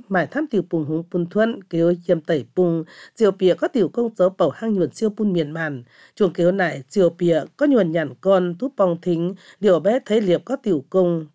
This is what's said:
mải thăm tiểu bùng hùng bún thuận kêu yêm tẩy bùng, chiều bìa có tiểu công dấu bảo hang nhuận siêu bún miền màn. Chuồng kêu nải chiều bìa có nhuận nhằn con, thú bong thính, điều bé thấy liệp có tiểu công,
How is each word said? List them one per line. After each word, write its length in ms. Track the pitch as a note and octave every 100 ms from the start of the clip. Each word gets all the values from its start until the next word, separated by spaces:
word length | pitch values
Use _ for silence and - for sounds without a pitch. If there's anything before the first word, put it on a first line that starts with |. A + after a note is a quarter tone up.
| -
mải 180 | F#3+ D3
thăm 200 | C4 D#4
tiểu 140 | G3+ E3+
bùng 160 | E3+ D3
hùng 180 | D#3 E3+
bún 140 | F3+ F3
thuận 380 | G3+ A3+ A3
kêu 300 | F#3 E3 E3+ F3 F3
yêm 140 | E3
tẩy 240 | D3+ D#3+ A#2 -
bùng, 280 | F3 E3 D#3+ - - -
chiều 160 | A3
bìa 220 | F#3+ F#3
có 140 | F3 D4+
tiểu 220 | B3+ E3
công 200 | - A#3+ -
dấu 140 | F3+
bảo 200 | - F3
hang 240 | - A3+
nhuận 180 | G3+ D#3
siêu 180 | - A3 G#3
bún 160 | G#3+
miền 180 | F3 D3
màn. 320 | E3 D#3 C3+ A#2+ _ - -
Chuồng 180 | G#3+
kêu 180 | G3+ F3
nải 320 | G3 F3 C#3 -
chiều 200 | G#3 F3
bìa 340 | E3+ F3 D#3+ C3+ -
có 80 | D4
nhuận 260 | C4 F3
nhằn 220 | E3 D3 B2
con, 340 | F#3+ F#3+ F3+ F3
thú 120 | C#4 -
bong 240 | F#3+ E3+
thính, 340 | F3+ E3 E3+ G3+ - -
điều 200 | G#3 E3+
bé 200 | E3+ B3+ -
thấy 160 | G#3+
liệp 240 | G3+ E3+ -
có 100 | C4
tiểu 300 | G#3+ D#3+ -
công, 360 | F#3+ F3+ E3+ D3+